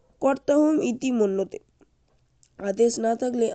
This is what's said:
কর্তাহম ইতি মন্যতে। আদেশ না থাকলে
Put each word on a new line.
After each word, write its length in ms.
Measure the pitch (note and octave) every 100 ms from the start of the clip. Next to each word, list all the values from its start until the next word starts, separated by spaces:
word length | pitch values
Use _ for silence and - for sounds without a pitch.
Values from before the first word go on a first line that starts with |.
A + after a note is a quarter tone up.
| _ _
কর্তাহম 640 | C4 C4+ - C#4+ D4+ D#4
ইতি 280 | B3 A#3 C4
মন্যতে। 480 | A#3+ G#3 F#3+ F#3+ - - _ _ _ _ _ _ _ _ -
আদেশ 420 | G3+ G3 A#3 A3+
না 160 | A3 A#3
থাকলে 380 | B3+ A#3+ A3+